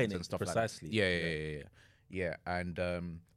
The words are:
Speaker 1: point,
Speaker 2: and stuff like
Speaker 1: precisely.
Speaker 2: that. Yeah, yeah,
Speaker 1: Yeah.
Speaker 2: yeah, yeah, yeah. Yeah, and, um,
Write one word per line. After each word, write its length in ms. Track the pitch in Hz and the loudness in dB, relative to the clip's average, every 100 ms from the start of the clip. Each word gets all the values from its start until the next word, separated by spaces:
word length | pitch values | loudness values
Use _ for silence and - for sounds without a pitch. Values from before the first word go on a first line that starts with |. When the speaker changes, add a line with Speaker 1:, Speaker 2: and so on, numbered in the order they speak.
| 110 | 4
Speaker 1:
point, 60 | |
Speaker 2:
and 120 | 90 - | 0 -2
stuff 160 | 92 | -2
like 60 | 95 | 2
Speaker 1:
precisely. 420 | 113 113 - 78 | 2 0 -2 0
Speaker 2:
that. 40 | |
Yeah, 140 | 107 92 | 4 4
yeah, 80 | 87 | 4
Speaker 1:
Yeah. 100 | 82 | 2
Speaker 2:
yeah, 80 | 78 78 | 0 -2
yeah, 60 | 73 | -4
yeah. 120 | - - - - - | -8 -18 -20 -20 -8
Yeah, 500 | 92 85 - - 90 | -2 -2 -2 -2 -2
and, 200 | 87 82 | -2 -2
um, 420 | 90 87 87 82 - | -2 -2 -4 -8 -14